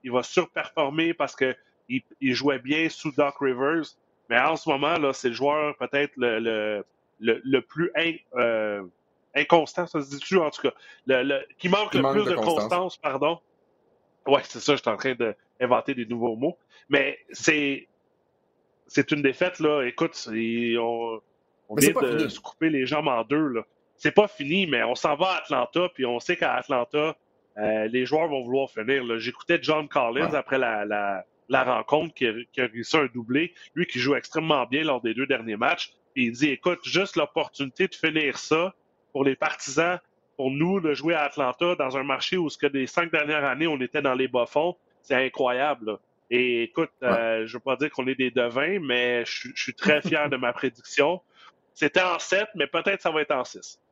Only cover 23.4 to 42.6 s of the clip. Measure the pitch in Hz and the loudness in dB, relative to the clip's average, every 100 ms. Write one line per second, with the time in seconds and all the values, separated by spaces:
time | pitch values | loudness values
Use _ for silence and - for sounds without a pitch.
23.4 | 151 113 - _ _ _ 156 - 208 - | 0 -2 -6 _ _ _ 4 4 4 -2
24.4 | 143 185 180 123 113 123 165 143 185 170 | -2 0 2 2 0 0 0 2 0 0
25.4 | - 139 123 165 175 - 123 120 - 175 | -2 -2 0 0 -2 -2 -2 -2 -2 0
26.4 | 160 123 123 131 120 147 156 151 _ _ | 0 0 0 -2 0 0 -2 -4 _ _
27.4 | _ 107 107 110 110 123 127 151 165 139 | _ -4 0 0 0 0 2 0 0 -2
28.4 | 120 135 131 - 110 139 123 113 117 - | -2 -2 -2 -4 -2 0 0 -4 -6 -8
29.4 | - 170 139 156 147 143 120 123 160 151 | -2 0 2 0 0 0 0 0 0 -2
30.4 | - 135 123 110 104 104 101 95 90 _ | 0 0 0 -2 -2 -2 -2 -4 -10 _
31.4 | - 131 127 117 - 151 165 - 120 107 | 0 2 2 0 2 0 0 -2 -2 -2
32.4 | 123 - 123 113 113 160 135 120 113 131 | -8 -4 -4 -4 0 0 0 -4 -2 -2
33.4 | 170 - - 160 175 123 127 131 - 160 | -2 -8 -10 -4 -4 -2 0 0 -2 -4
34.4 | 160 147 117 135 156 127 113 110 135 127 | 2 2 2 0 0 0 -2 -2 -2 -2
35.4 | 113 107 127 170 - _ _ - 120 120 | -2 0 0 0 -6 _ _ -2 -2 2
36.4 | 147 131 180 175 127 151 196 165 147 165 | 0 2 -2 -2 -2 0 0 -2 0 -2
37.4 | 135 - 139 - 190 - 160 156 143 120 | -4 -4 -8 -2 -2 0 0 0 0 -4
38.4 | - 160 185 - _ _ _ 139 139 131 | 0 0 0 -6 _ _ _ 0 0 2
39.4 | 156 - - 135 170 180 _ _ _ - | -2 -4 -4 0 0 0 _ _ _ -4
40.4 | 131 139 170 196 160 135 156 165 143 - | -4 0 0 2 0 0 0 0 0 0
41.4 | 127 120 175 170 135 135 139 131 - 185 | -2 0 0 0 -2 -2 -2 -2 -2 -2
42.4 | 156 - | -2 0